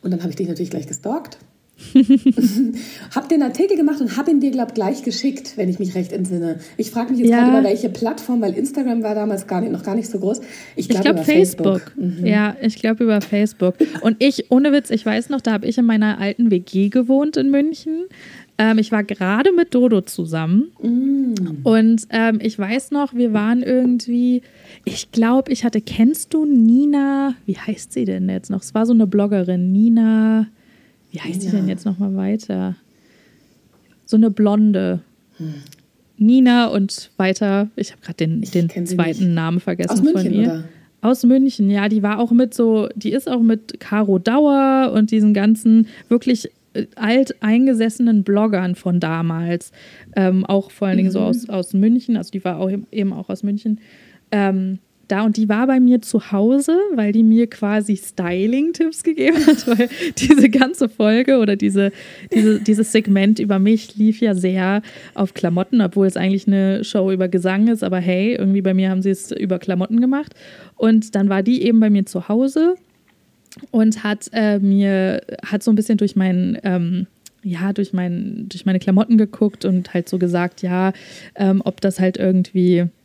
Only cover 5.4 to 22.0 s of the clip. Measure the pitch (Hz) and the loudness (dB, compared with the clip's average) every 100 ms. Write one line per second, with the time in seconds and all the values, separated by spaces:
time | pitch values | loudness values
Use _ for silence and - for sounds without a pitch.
5.4 | - - 185 180 185 185 180 196 185 175 | -12 -6 -4 -2 -4 -6 -6 -6 -4 -4
6.4 | 170 165 - - 226 233 240 254 233 233 | -4 -6 -10 -8 -6 -4 -2 2 4 6
7.4 | 247 269 262 202 233 - 226 320 - 247 | 6 6 4 0 -2 -4 -4 -4 -4 -2
8.4 | 202 175 277 - 247 233 214 214 208 196 | 0 -2 -4 -2 -2 -2 -2 -4 -4 -4
9.4 | - 185 226 - - 214 214 196 190 226 | -4 -4 -4 -6 -4 -4 -4 -4 -4 -4
10.4 | - - - - - 202 233 180 - 302 | -8 -20 -14 -10 -2 0 2 0 2 4
11.4 | 185 - - 190 - - 180 175 180 208 | 4 2 -2 -2 -6 -6 -6 -2 0 0
12.4 | 208 - 220 214 220 220 233 208 196 202 | 0 -2 -6 -2 -4 -2 0 0 -2 -2
13.4 | 208 - 180 180 311 - 226 220 269 - | -2 0 -2 0 -4 0 -2 2 0 0
14.4 | - 254 285 285 - 226 - 214 240 277 | 0 2 4 2 0 -4 -2 -4 -4 -4
15.4 | 233 214 226 233 233 220 214 208 196 - | -2 -2 -2 0 2 2 0 -2 -6 0
16.4 | 233 185 180 185 202 247 240 269 294 302 | 0 0 -2 -2 0 0 2 0 0 0
17.4 | 277 277 294 320 311 320 370 - - - | 0 0 0 -6 -8 -8 -8 -14 -20 -20
18.4 | - - 220 220 214 214 202 202 185 208 | -18 -2 0 2 0 -2 -4 -4 -2 0
19.4 | 294 349 339 247 247 214 185 - 165 160 | 2 2 2 2 2 2 -2 -10 -6 -4
20.4 | 160 190 311 _ 233 240 269 277 262 214 | 0 0 0 _ -2 -2 0 0 -2 -4
21.4 | 175 151 139 220 220 226 | -6 -4 0 2 4 2